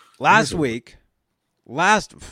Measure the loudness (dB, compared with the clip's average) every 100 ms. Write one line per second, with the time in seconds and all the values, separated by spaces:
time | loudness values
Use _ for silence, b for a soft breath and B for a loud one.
0 | b _ 2 2 2 -2 -4 -6 -12 -20
1 | _ _ _ _ _ _ -12 -4 0 0
2 | -2 -14 -20